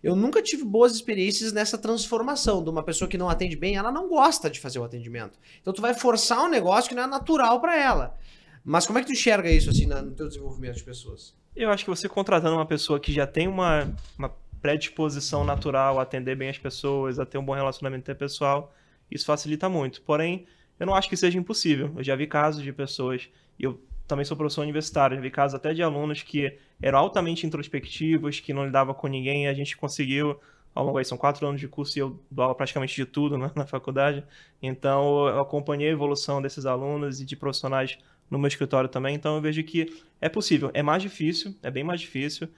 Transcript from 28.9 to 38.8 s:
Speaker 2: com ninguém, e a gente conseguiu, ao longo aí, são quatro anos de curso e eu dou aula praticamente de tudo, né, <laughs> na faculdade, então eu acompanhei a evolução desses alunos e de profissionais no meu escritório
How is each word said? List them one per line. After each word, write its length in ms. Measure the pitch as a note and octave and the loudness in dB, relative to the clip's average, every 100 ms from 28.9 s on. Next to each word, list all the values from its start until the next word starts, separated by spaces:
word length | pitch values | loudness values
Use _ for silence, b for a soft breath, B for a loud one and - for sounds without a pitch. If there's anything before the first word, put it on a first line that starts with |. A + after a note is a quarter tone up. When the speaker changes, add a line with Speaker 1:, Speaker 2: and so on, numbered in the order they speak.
Speaker 2:
com 140 | C3+ C#3+ | 0 -4
ninguém, 380 | C3+ C3 C#3+ C#3+ | -2 -2 0 0
e 20 | |
a 60 | C#3 | -2
gente 200 | C#3+ - | -4 -6
conseguiu, 640 | C#3+ - C3+ C#3 D3 C#3+ b b b - | -6 -4 0 2 0 -2 b b b -4
ao 100 | C3+ | 0
longo 140 | C3+ | 0
aí, 60 | C3 | -2
são 120 | - | 0
quatro 300 | C#3+ C#3+ D3 | 0 2 -2
anos 120 | C#3+ | -4
de 80 | C3+ | -8
curso 300 | - C#3 - | -8 -6 -4
e 40 | |
eu 180 | C3+ - _ | -4 -6 _
dou 140 | C3 | 0
aula 100 | B2+ B2+ | 0 2
praticamente 400 | C3+ D3 C3 - | -2 -2 -4 -4
de 100 | C3 | -4
tudo, 320 | - D3 C#3+ | 0 0 0
né, 100 | C3+ | -4
<laughs> 20 | D3+ | -4
na 100 | F3 | -6
faculdade, 580 | C3+ - C3+ C#3 C#3+ C#3+ b b b | -6 -4 2 2 0 -8 b b b
então 680 | C3 C3 C#3 C#3 C#3+ C#3+ C#3+ | -8 -2 2 2 4 4 4
eu 100 | B2 | 2
acompanhei 480 | C#3 D3 C#3+ D3 D3 | 0 -2 -2 0 0
a 20 | |
evolução 500 | D#3 C#3+ C#3+ - C#3 | 0 0 -2 -2 -2
desses 220 | C3+ C#3+ C3+ | -2 -6 -2
alunos 520 | B2+ C#3 D3 C#3+ C3 | -2 -2 -4 -4 -6
e 60 | C3+ | -10
de 100 | C#3 | -6
profissionais 600 | C#3+ C#3 C3+ C3+ C3 - b b _ | -4 -4 -2 -2 -2 -6 b b _
no 100 | C#3 | 0
meu 80 | C#3+ | 0
escritório 400 | - C3+ C3+ | 0 0 2